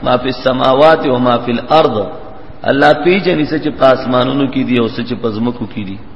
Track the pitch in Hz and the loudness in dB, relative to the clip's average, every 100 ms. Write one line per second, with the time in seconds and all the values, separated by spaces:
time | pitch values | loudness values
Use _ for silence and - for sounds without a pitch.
0 | 127 127 131 131 - 127 131 131 156 160 | 0 0 0 -2 -2 0 2 4 6 4
1 | 160 127 123 120 123 117 - 151 156 110 | 2 0 2 0 0 -4 2 2 4 0
2 | 95 - - - - - - 139 147 151 | -6 -8 -14 -16 -16 -8 -2 4 4 4
3 | 170 190 175 165 147 151 147 135 131 123 | 2 2 2 0 0 -2 -4 2 2 2
4 | 120 127 123 139 135 135 120 123 113 - | 0 0 0 0 -2 -2 0 0 0 -4
5 | 117 113 117 107 117 120 107 - 98 98 | -6 -4 -4 -2 -4 -4 -8 -8 -10 -10
6 | 110 | -14